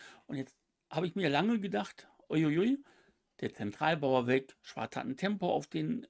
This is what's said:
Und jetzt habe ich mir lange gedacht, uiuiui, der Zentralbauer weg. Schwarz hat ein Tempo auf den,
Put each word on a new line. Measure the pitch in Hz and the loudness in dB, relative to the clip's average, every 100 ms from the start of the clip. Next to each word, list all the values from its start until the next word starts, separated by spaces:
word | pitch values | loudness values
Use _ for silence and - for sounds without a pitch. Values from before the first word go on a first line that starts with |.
| - - - | -12 -20 -12
Und | 139 | -10
jetzt | 135 _ _ _ _ | -10 _ _ _ _
habe | 156 175 | -4 -2
ich | 196 | 0
mir | 165 | 2
lange | 143 202 233 | 2 2 2
gedacht, | 196 - 196 - - _ - | 0 -4 -4 -10 -20 _ -2
uiuiui, | 156 156 156 220 277 - _ _ _ _ - | 2 4 4 2 0 -4 _ _ _ _ -8
der | - - | -6 -4
Zentralbauer | 107 - 151 170 139 131 120 | -6 -2 0 2 2 2 4
weg. | 131 135 - | 2 0 -10
Schwarz | - - 113 - | -16 -8 -8 -6
hat | - | -6
ein | 131 | -4
Tempo | 196 208 180 | -2 0 0
auf | 151 147 | 0 -2
den, | 160 156 156 - | -4 -4 -4 -6